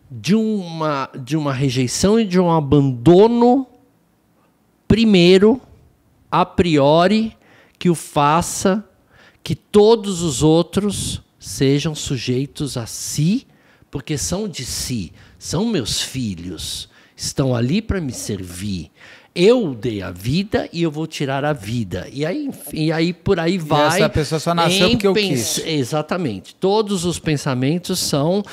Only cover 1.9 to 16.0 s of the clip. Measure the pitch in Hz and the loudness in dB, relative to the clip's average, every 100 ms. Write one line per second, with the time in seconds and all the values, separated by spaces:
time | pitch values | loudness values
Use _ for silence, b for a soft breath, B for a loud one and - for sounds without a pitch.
1.9 | - 196 220 214 180 180 165 139 147 139 | 0 2 2 2 2 2 2 2 4 4
2.9 | 123 123 175 220 240 240 262 262 _ _ | 2 6 8 8 6 4 4 0 _ _
3.9 | _ _ _ _ _ _ _ _ _ - | _ _ _ _ _ _ _ _ _ 0
4.9 | 214 226 190 175 190 208 254 - - _ | 4 6 6 8 8 6 4 -2 -20 _
5.9 | _ _ _ _ 156 180 - 175 147 139 | _ _ _ _ -2 0 0 2 4 6
6.9 | 160 180 214 220 - b b b b 180 | 6 4 2 -2 -8 b b b b -2
7.9 | 165 - - 143 160 170 - 196 202 - | 0 -2 0 2 2 0 -2 0 0 -4
8.9 | _ _ b b b - 160 _ 208 208 | _ _ b b b -10 -10 _ 4 6
9.9 | 226 202 175 170 120 151 160 170 - 208 | 4 0 -4 -4 0 4 4 2 -2 -2
10.9 | 190 - - - _ - - 135 143 151 | -4 -6 -8 -12 _ -12 -2 0 0 -2
11.9 | 151 - 135 117 123 139 - 143 127 113 | -6 -6 -6 -4 -4 -4 -8 -8 -8 -10
12.9 | - - - 156 233 - b b b b | -10 -8 -2 0 0 -4 b b b b
13.9 | 143 - 151 - 180 214 147 123 - - | -12 -8 -6 -6 -6 -6 -10 -10 -8 -8
14.9 | 123 85 - b b - 151 226 202 104 | -8 -8 -14 b b -8 -4 -2 -2 -4
15.9 | - | -4